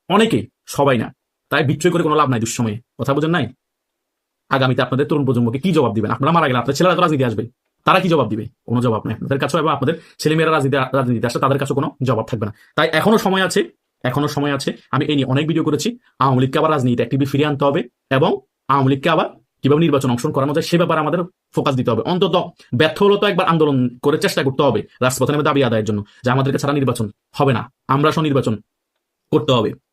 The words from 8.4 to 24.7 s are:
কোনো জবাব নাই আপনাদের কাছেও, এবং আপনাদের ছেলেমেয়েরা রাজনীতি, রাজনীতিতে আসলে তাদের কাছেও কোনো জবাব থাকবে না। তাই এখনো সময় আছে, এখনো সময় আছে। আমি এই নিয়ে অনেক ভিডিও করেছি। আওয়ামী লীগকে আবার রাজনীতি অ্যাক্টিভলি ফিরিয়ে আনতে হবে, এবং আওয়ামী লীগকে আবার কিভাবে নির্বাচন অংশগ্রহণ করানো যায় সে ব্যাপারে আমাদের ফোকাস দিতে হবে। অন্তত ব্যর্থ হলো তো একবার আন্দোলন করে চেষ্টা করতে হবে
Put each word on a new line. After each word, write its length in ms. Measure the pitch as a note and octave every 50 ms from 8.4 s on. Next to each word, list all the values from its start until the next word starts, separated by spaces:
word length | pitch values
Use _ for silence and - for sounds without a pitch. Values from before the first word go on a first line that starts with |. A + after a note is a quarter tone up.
| A2 - _ _ - -
কোনো 120 | A#2+ B2 A#2+
জবাব 160 | B2 A2 G#2 -
নাই 80 | A#2+ A2+
আপনাদের 220 | - - C3 C#3 C3+
কাছেও, 160 | D3+ B2+ - E3
এবং 80 | D3 D#3+ C#3+
আপনাদের 180 | B2+ B2+ D3 E3+ - - - - -
ছেলেমেয়েরা 320 | - D#3 D#3 D#3+ D#3+ D#3+
রাজনীতি, 240 | D#3+ D3+ C3+ C3+ C#3 C3+ C3 C3 - C#3
রাজনীতিতে 280 | B2+ B2 A#2+ A2 B2 A#2+
আসলে 140 | - - C#3
তাদের 140 | C3 C#3 C3+
কাছেও 160 | C#3 C3 C3+ C3
কোনো 100 | D3 - - - C3 C3+
জবাব 160 | A#2+ A2 A2+ -
থাকবে 140 | B2 G#2 A2 G2
না। 40 | - _ - _ -
তাই 120 | - D3+ - - D#3
এখনো 180 | - G3+ A3 G3+ -
সময় 180 | F#3+ F#3+ F#3+ F#3 F3
আছে, 120 | - G3 - - - _ _ _ _ _ -
এখনো 220 | B2+ C3 C#3+ D3 C#3+ -
সময় 180 | D3 C#3+ D3 C#3
আছে। 140 | C3+ - - - - _ - -
আমি 100 | C3 - D#3
এই 60 | D3+
নিয়ে 120 | C#3 C3 B2+
অনেক 120 | B2+ C#3+ D#3 D3+
ভিডিও 140 | D#3+ D#3+ D#3 D#3
করেছি। 200 | D3 C#3 - A3+ A#3+ - _ _ _ -
আওয়ামী 180 | C3 C#3 B2+ B2+
লীগকে 160 | C3+ C3+ - D#3
আবার 100 | D#3+ D#3 D#3
রাজনীতি 260 | C#3 B2 B2+ A#2+ A#2+
অ্যাক্টিভলি 240 | - - C#3 C3+ C#3+ C3+
ফিরিয়ে 160 | C#3+ C#3 D3+ D3+
আনতে 140 | C#3+ C#3 D3 C#3
হবে, 120 | C#3 C3+ B2 - _ _ _ - C#3
এবং 140 | C3 D#3 G#3 G4 G4 - _ _ _ _ -
আওয়ামী 180 | C3+ C#3 C3 C3
লীগকে 180 | C#3 C3+ - E3+ D#3+
আবার 120 | F3+ A3+ - - - _ _ _ _ -
কিভাবে 180 | C3+ C#3+ D#3 E3+
নির্বাচন 260 | D#3 C#3+ C3 C3 B2
অংশগ্রহণ 220 | A#2+ A#2+ - D3+ -
করানো 160 | C#3+ C3+ D3 C#3+
যায় 100 | E3 D#3 -
সে 60 | F3 E3+
ব্যাপারে 200 | F3 E3+ E3 D#3 D3
আমাদের 160 | D3+ C#3 C3+ C3 - _ _ _ _ -
ফোকাস 200 | D3+ B2+ D3 C3+ B2+
দিতে 100 | A#2+ B2
হবে। 100 | A2+ A2 - D3+
অন্তত 240 | F3+ F3+ G3 F3 F3 F3 D#3 F3 - _ - - B2+ A#2+
ব্যর্থ 180 | D#3 D#3 - - G3+
হলো 100 | G3+ G3+ G3+
তো 40 | G#3 G3+
একবার 160 | F3+ F3+ F3+ E3
আন্দোলন 240 | E3 D#3 D#3 D3 C#3 B2+ B2+ B2 A#2+ - -
করে 120 | C#3+ D3 D#3 G3
চেষ্টা 180 | F3 - F3 D#3+
করতে 160 | C#3 C3+ - D3
হবে 140 | C3+